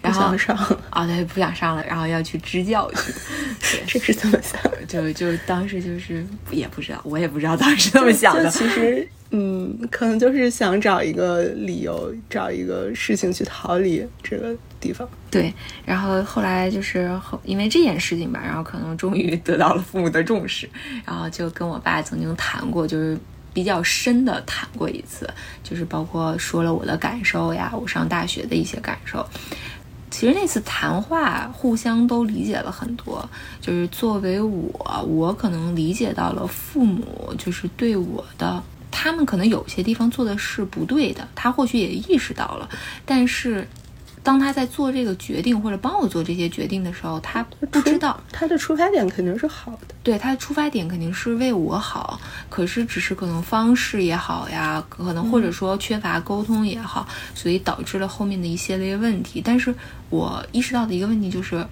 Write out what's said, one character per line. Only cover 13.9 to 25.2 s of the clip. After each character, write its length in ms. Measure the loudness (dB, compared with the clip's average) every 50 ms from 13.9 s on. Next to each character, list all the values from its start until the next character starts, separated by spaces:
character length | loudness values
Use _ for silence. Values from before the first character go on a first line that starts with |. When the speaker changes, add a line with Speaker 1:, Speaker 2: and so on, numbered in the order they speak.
| 2 0 -2 -4 -10 -12
Speaker 2:
这 160 | -8 -6 -6 -4
个 160 | -4 -6 -6 -8 -10 -18 -18 -6
地 120 | -6 -6
方。 160 | -4 -4 -8 -12 -12 -18 -16 0
Speaker 1:
对， 240 | 0 2 2 2 -2 -6 -14 -16 -16 -12 -4
然 140 | -2 -2 0
后 240 | 2 2 2 0
后 180 | 0 0 -2 0
来 300 | 0 2 2 2 2 0
就 100 | 0 -2
是 280 | -4 -2 -2 0 0 0 -2
后， 260 | -4 -6 -8 -10 -10
因 160 | -4 -4 -2 0
为 100 | 0 4
这 140 | 6 6
件 160 | 6 6 4 2
事 180 | 0 0 -2
情 140 | -2 -2 -2
吧， 100 | -4 -4 -4
然 100 | -4 -4
后 80 | -4
可 160 | -6 -6 -6 -6
能 180 | -6 -4 -4
终 200 | -2 0 0 2
于 200 | 2 2 2 2 0
得 180 | 2 2 4
到 180 | 4 6 4 4
了 80 | 2
父 160 | 0 -2 -2 0
母 100 | 0 2
的 140 | 4 2
重 240 | 4 4 2 0 0
视， 240 | -2 -6 -6 -8 -10 -12 -14 -12 -10 -10 -10 -8
然 120 | -8 -6
后 120 | -6 -6 -6
就 220 | -4 -4 -6 -6
跟 180 | -4 -4 -4 -4
我 80 | -4 -2
爸 200 | 0 0 0 0
曾 200 | -2 -4 -4 -4
经 160 | -2 -2 -2
谈 340 | -2 -2 -4 -4 -4 -4 -2
过， 160 | 0 0 0
就 100 | 0 0
是 220 | 0 0 0 -2 -4 -6 -12 -18 -20 -18 -6
比 120 | -4 -2 0
较 180 | 0 0 2
深 420 | 2 0 0 2 2 4 4 6 4
的 160 | 4 2 0
谈 260 | -4 -6 -8 -8 -8 -8 -6 -4
过 100 | -4 -4
一 140 | -4 -6
次， 260 | -10 -12 -12 -10